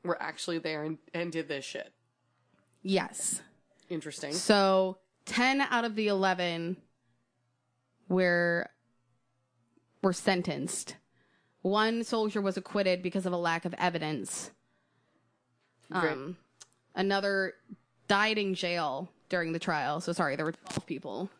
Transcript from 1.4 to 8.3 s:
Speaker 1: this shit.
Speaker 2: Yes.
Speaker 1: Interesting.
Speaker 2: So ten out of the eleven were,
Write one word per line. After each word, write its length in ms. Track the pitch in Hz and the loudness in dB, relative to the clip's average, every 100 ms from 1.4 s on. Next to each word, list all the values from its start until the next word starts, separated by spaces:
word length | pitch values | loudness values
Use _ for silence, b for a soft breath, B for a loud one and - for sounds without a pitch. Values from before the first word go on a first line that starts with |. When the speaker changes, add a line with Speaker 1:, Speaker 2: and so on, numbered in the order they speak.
| 147 | -4
Speaker 1:
this 180 | 139 135 | -6 -6
shit. 280 | - - _ _ _ _ _ _ _ _ _ | -10 -10 _ _ _ _ _ _ _ _ _
Speaker 2:
Yes. 580 | 190 190 92 - - - - _ _ _ - | 0 0 0 -6 -6 -6 -10 _ _ _ -10
Speaker 1:
Interesting. 440 | 165 151 - 143 | -8 -8 -10 -6
Speaker 2:
So 640 | 165 - 208 196 190 190 190 _ _ - | -2 4 6 6 6 4 -2 _ _ -6
ten 360 | - 254 277 | 2 2 4
out 240 | 269 240 233 | 2 2 0
of 100 | 214 | 0
the 140 | 214 | 2
eleven 680 | 196 190 180 175 165 170 180 - _ _ _ _ _ _ _ _ _ _ _ - | 4 4 2 0 0 -4 -6 -10 _ _ _ _ _ _ _ _ _ _ _ 0
were, 600 | 180 180 | 2 4